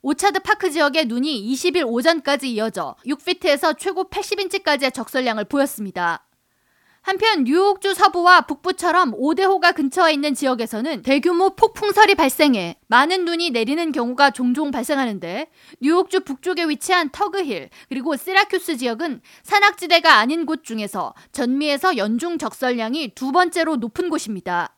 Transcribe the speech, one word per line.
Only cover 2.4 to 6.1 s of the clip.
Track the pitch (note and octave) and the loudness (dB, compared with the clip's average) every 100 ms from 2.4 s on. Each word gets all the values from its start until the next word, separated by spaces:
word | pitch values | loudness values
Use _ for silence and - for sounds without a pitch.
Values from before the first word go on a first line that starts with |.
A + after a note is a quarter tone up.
| C4+ | -2
이어져 | A3 A3 F#3+ D3 - A#3+ | -4 -4 -4 -8 -10 -8
육 | D4 | -6
피트에서 | - F4+ F4 C#4+ E4 | -4 -2 0 2 0
최고 | - G4 F4 F#4 | -2 -6 -4 -6
팔십 | G4 - G4+ | -6 -6 -6
인치까지의 | F#4+ F#4+ F4+ C#4+ C4+ | -4 -4 -2 0 -2
적설량을 | C4 A3+ C4+ B3+ G#3+ G#3 | -4 -6 -4 -2 -4 -4
보였습니다. | C#4 C4+ - G3+ F3+ F3 | -2 -2 -4 -10 -4 -4